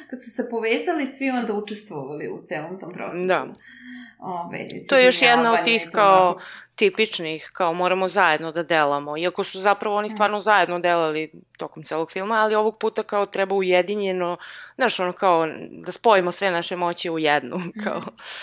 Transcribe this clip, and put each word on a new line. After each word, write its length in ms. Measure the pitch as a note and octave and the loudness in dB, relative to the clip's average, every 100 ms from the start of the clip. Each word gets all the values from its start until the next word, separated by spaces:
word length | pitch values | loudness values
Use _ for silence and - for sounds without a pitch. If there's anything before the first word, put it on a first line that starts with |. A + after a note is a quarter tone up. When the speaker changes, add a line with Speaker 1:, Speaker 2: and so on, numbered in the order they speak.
| - | -14
Speaker 1:
kad 100 | B3 | -16
su 100 | - | -12
se 180 | - B3 | -8 -6
povezali, 560 | A3+ A3 B3+ D4 D#4+ C4 | -4 -2 0 0 -2 -4
svi 220 | - C4+ | -4 -4
onda 220 | B3+ A3 | -2 -2
učestvovali 720 | G#3 G#3 G#3 - D#3 C3+ D3+ C3 | -4 -6 -10 -12 -12 -10 -10 -10
u 140 | - | -10
celom 360 | - E3 D#3+ F#3+ | -8 -8 -8 -12
tom 140 | F3 | -12
procesu. 340 | F#3 - E3+ F#3 | -12 -8 -4 0
Speaker 2:
Da. 200 | F3 C3 - - - - - - _ | 0 -2 -12 -20 -20 -18 -18 -18 _
Speaker 1:
Ove, 460 | - F3+ F3 - - - | -10 -8 -8 -10 -12 -12
Speaker 2:
To 120 | - C4+ | 2 6
je 80 | |
još 180 | B3+ B3 | 6 6
jedna 300 | B3 A#3+ A#3 | 6 6 4
od 40 | A3+ | 2
Speaker 1:
sjedinjavanja 80 | |
Speaker 2:
tih 180 | - A3+ | 2 0
Speaker 1:
i 20 | |
to 60 | - | 0
Speaker 2:
kao 320 | - G3+ F#3+ | 4 6 8
Speaker 1:
onako. 160 | F#3 F3 - - - - | 6 2 -8 -20 -16 0
Speaker 2:
tipičnih, 760 | G3+ F#3+ A3 - E3 D#3 - | 2 2 0 -2 -6 -8 -8
kao 220 | - F3 | -2 0
moramo 340 | E3+ F3+ F#3 F#3 | 2 2 2 0
zajedno 440 | F3+ F3+ D#3 D#3+ | 2 4 2 0
da 100 | D#3 | -4
delamo, 540 | D#3+ E3 D3 C#3+ C#3+ D3+ | 0 2 4 0 -4 -4
iako 280 | F3 F3 | -4 -4
su 160 | F#3+ F#3+ | -6 -2
zapravo 360 | F#3+ G3+ A3 G#3 | 0 0 0 -2
oni 100 | G#3 | -2
Speaker 1:
Mm. 40 | |
Speaker 2:
stvarno 300 | G#3+ G#3 G#3 | 0 0 0
zajedno 380 | G3 G#3 F3 F3 | 2 2 2 0
delali 520 | F3 F3 D#3+ D3+ D#3 E3+ - - | 2 2 0 -2 -6 -12 -20 -12
tokom 240 | D#3+ - | -12 -12
celog 280 | D#3 D#3 D#3+ | -8 -6 -6
filma, 240 | - G3 | -6 -2
ali 200 | A3 G#3+ | 2 2
ovog 240 | G#3+ G#3+ G#3+ | 2 0 -2
puta 240 | A3 G#3+ | -4 -4
kao 240 | G#3+ G#3 G3 | -2 -2 -2
treba 280 | G3 G3 | -2 -2
ujedinjeno, 840 | G3 F#3 F3+ F3+ G#3 G3+ F#3 F3 F3 - - - | 0 2 2 2 -2 -2 -2 -4 -6 -10 -18 -14
znaš, 260 | - B3+ - | -2 0 0
ono 120 | F3+ | -4
kao 340 | F3 G3 E3+ D#3+ - - | 0 2 4 2 -4 -14
da 220 | - E3+ | -14 -12
spojimo 400 | F3+ A#3 G3+ F3+ | -2 4 4 4
sve 180 | F3 G3 | 0 0
naše 260 | E3+ E3+ F3+ | 0 -2 -4
moći 340 | F3 E3+ F3 | -4 -4 -6
u 80 | E3 | -2
jednu, 380 | D3+ D3 C3 F#3 | 2 2 0 -6
<laughs> 0 | |
Speaker 1:
Mhm. 220 | F3 A3 | -8 -8
Speaker 2:
kao. 200 | G#3 - - - - - | -6 -6 -8 -14 -16 -16